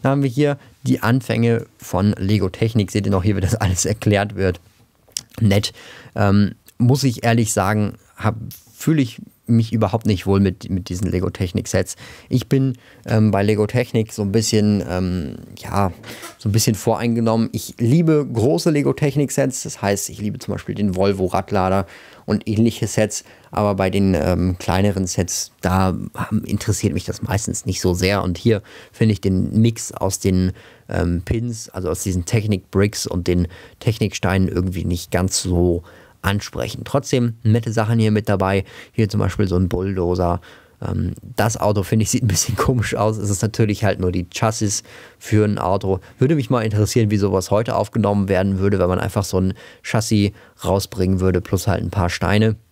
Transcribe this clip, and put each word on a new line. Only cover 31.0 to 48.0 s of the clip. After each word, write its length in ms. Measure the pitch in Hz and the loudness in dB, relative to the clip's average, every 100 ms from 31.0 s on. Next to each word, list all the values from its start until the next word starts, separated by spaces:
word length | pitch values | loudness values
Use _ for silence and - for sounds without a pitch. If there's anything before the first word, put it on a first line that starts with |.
| 87 85 | -2 -2
Pins, 440 | 85 117 120 113 - | -2 -4 -4 -8 -12
also 200 | - 90 | -8 -6
aus 120 | 85 | -4
diesen 220 | 101 92 | -2 -4
Technik 460 | 87 117 104 98 - | -2 -2 0 -4 -2
Bricks 360 | 95 101 - - | 0 0 0 -6
und 200 | 90 87 | -4 0
den 220 | 90 87 - - - | 0 0 -4 -20 -6
Techniksteinen 680 | - 113 107 - 92 95 95 | -4 -2 -2 -2 0 2 2
irgendwie 360 | - 92 90 | 0 -2 -4
nicht 260 | 90 90 - | -4 -4 -2
ganz 320 | 87 95 - | -2 -2 -2
so 400 | 92 87 87 85 - - - _ | -2 2 2 0 -4 -20 -20 _
ansprechend. 640 | - 101 - - - - - | -2 -2 -4 -8 -6 -8 -4
Trotzdem 480 | 143 - 135 120 113 | -4 0 0 0 0
nette 300 | 113 110 113 | 2 2 2
Sachen 260 | 110 107 117 | -2 0 2
hier 120 | 110 | 4
mit 180 | 107 104 | 2 2
dabei. 360 | 101 95 98 95 - - | 0 2 0 -2 -14 -12
Hier 160 | - 107 | -2 0
zum 120 | 104 | 2
Beispiel 280 | 98 - 101 | -2 0 0
so 80 | 90 | 2
ein 120 | 92 | 2
Bulldozer. 720 | 90 95 95 87 90 87 87 - - _ _ - | 0 -2 -2 0 2 2 0 -6 -20 _ _ -6
Ähm, 280 | 92 90 - - - | -4 -4 -6 -12 -2
das 200 | 107 113 | -2 0
Auto, 260 | 101 104 | 0 0
finde 200 | 92 110 | 0 0
ich, 80 | 107 | 0
sieht 120 | 123 | 0
ein 60 | 123 | 0
bisschen 280 | 95 - - | 0 -2 0
<laughs> 20 | |
komisch 360 | - 127 101 | 0 0 0
aus. 220 | 117 107 110 | 0 0 0
Es 140 | 101 | -4
ist 120 | 101 | -2
natürlich 420 | 107 - 107 101 | -2 0 0 2
halt 160 | 101 - | 0 0
nur 120 | 92 | 0
die 140 | 92 87 | -2 -4
Chassis 540 | - 113 110 104 98 - - - _ | -2 -2 0 -2 -2 -8 -20 -20 _
für 260 | - 107 | 0 2
ein 140 | 107 101 | 2 0
Auto. 420 | 87 98 101 95 - - | 0 0 0 -4 -4 -2
Würde 160 | 131 | 2
mich 160 | 160 117 | 2 0
mal 100 | 127 | 0
interessieren, 500 | 110 104 104 - 107 | 0 2 2 2 2
wie 60 | 104 | 2
sowas 340 | 98 95 - | 2 0 2
heute 240 | 101 117 | 0 0
aufgenommen 540 | - 104 117 | -2 -2 0